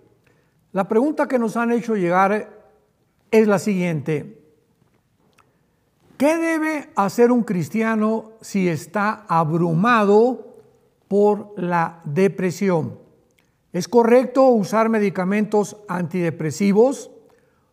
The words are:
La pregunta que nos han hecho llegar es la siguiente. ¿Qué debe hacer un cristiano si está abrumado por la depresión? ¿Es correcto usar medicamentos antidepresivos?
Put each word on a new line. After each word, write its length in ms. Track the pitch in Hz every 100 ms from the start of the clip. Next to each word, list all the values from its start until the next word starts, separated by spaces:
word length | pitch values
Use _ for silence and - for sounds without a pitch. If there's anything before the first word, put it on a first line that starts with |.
| _ _ _ _ _ _ _
La 160 | 190 190
pregunta 400 | 320 285 302 294
que 100 | 254
nos 180 | 226 226
han 160 | 233
hecho 240 | 233 - 214
llegar 540 | 175 180 196 208 - - _ _ _ _ _ _ _
es 180 | 226 214
la 120 | 196
siguiente. 840 | - 185 180 156 131 151 - - _ _ _ _ _ _ _ _ _ _ _ _ _ _ _ _ _ _
¿Qué 180 | 285 330
debe 520 | 330 320 311 302 - -
hacer 360 | 196 - 240
un 120 | 247
cristiano 880 | - 180 147 220 220 220 214 226 - -
si 260 | - 202 180
está 560 | 160 - 214 208 220 -
abrumado 1300 | 165 160 165 175 160 226 233 202 208 240 247 - - _ _ _ _ _
por 460 | 196 208 208 214 -
la 420 | 175 175 165 - -
depresión? 920 | 143 190 190 180 - 196 170 123 - - _ _ _ _ _ _
¿Es 160 | 180 175
correcto 600 | 240 226 247 254 277 269
usar 420 | 233 180 214 226
medicamentos 880 | 226 202 185 180 208 214 208 196 - -
antidepresivos? 1200 | 180 170 185 170 170 156 131 202 202 247 277 - - _ _ _ _ _